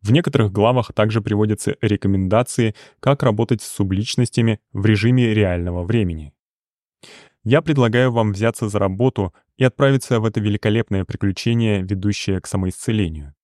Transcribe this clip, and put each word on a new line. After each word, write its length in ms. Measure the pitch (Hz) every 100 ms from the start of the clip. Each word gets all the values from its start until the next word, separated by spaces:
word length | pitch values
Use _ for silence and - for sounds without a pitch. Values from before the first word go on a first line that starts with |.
В 100 | 98
некоторых 400 | 135 165 - 107
главах 400 | 95 107 127 113
также 300 | - 107 110
приводятся 540 | 107 104 107 107 - -
рекомендации, 920 | 120 104 101 98 92 107 123 - 113 104 - _
как 220 | - 143
работать 400 | 131 104 117 113
с 40 | -
субличностями 920 | - 98 95 110 - 120 - 113 107 _
в 100 | 104
режиме 480 | 101 107 113 127 120
реального 500 | 107 101 87 87 87
времени. 520 | 87 113 95 80 76 _ _ _ _ _ _ _ - - - _
Я 200 | 107 139
предлагаю 500 | 151 147 120 117 127
вам 200 | 117 110
взяться 360 | 95 113 - 110
за 100 | 101
работу 540 | 98 95 127 - 98 - _ _
и 80 |
отправиться 560 | 131 - 139 135 - 120
в 60 | 110
это 140 | 107
великолепное 680 | 107 104 110 107 113 98 92
приключение, 720 | - 101 92 - 117 113 101
ведущее 640 | 92 98 98 101 - 95
к 40 | -
самоисцелению. 880 | 98 92 - - 110 90 78 71 73